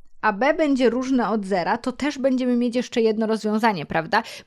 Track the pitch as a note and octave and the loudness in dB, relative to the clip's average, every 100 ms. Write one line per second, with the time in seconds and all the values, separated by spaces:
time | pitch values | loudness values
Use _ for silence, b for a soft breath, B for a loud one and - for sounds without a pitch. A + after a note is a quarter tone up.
0 | - - G#3+ G3 C4+ D#4 D4+ C4 B3+ A#3+ | -20 -4 -2 2 2 2 2 4 2 2
1 | C4 C4 G3 A3+ F#3+ F#3+ F3 A#3+ B3+ A#3+ | 0 0 0 -2 -2 -2 0 -2 -4 -4
2 | C#4+ C#4 C4 B3+ B3+ A#3+ B3 B3 A#3 A#3+ | -4 -2 0 0 0 0 0 -2 -2 0
3 | A3 A3 A3 A3 G#3+ G#3+ A3+ F#3 - E3 | 2 2 0 -2 0 0 2 0 -2 -4
4 | D#3 G#3 B B | 0 0 B B